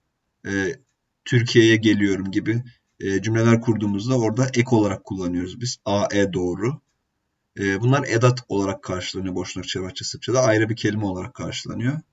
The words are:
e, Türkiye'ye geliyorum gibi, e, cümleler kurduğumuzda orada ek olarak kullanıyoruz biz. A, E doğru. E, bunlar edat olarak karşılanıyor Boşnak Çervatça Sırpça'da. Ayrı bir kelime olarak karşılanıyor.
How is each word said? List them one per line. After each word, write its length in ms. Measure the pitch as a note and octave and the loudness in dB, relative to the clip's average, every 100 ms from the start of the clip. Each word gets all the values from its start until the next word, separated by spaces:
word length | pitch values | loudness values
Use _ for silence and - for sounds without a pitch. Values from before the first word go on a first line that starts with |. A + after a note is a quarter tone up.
| _ _ _ _ G2 | _ _ _ _ -6
e, 280 | G2 F#2+ E2 _ _ _ _ | -2 -2 -4 _ _ _ _
Türkiye'ye 520 | - B2 A#2 A#2+ A2 A2 | -2 0 4 6 8 6
geliyorum 540 | A2 G#2 G2+ F#2+ F#2+ | 4 4 2 0 -2
gibi, 340 | G2+ G2+ A#2 B2+ - _ - | -2 -2 -2 -4 -12 _ -10
e, 220 | G2 G2 | -4 -2
cümleler 380 | G#2 A2+ A#2 A2+ | 0 2 4 4
kurduğumuzda 580 | A#2 G#2 G#2 G2 A#2 C3 | 2 0 0 -2 0 0
orada 280 | A2+ A2+ C3 | 0 0 0
ek 120 | A#2+ A#2+ | 0 2
olarak 340 | A2 G#2 F#2+ | 2 2 -2
kullanıyoruz 560 | - F#2+ F2+ F2+ F2+ F2+ | -8 -6 -4 -4 -6 -8
biz. 160 | A#2+ - | -10 -8
A, 240 | - G2+ F#2+ | -2 -2 0
E 200 | G2+ G2 | 0 0
doğru. 480 | F#2 F2+ F2 A2 D3+ _ _ _ _ _ _ _ - | 0 -4 -2 -4 -6 _ _ _ _ _ _ _ -4
E, 220 | G2 G2 | -2 0
bunlar 240 | A#2+ C#3+ - | 2 2 2
edat 360 | A2+ B2 B2+ - | 2 2 2 -2
olarak 340 | G2+ G2 F#2+ | -2 -2 -4
karşılanıyor 520 | - F#2 - F#2+ F#2+ | -6 -8 -6 -6 -6
Boşnak 340 | F#2 F#2 F#2+ F2 | -6 -8 -8 -8
Çervatça 360 | F#2 F#2 - | -8 -8 -10
Sırpça'da. 380 | - - - B2+ | -10 -8 -2 2
Ayrı 260 | B2+ G#2+ A2 | 4 4 2
bir 80 | A#2 | 0
kelime 280 | G#2+ G#2+ | -2 0
olarak 300 | G2+ F2+ F#2 | -2 -4 -8
karşılanıyor. 640 | - E2+ - - F2+ A#2+ D3+ - | -8 -8 -8 -8 -6 -4 -4 -8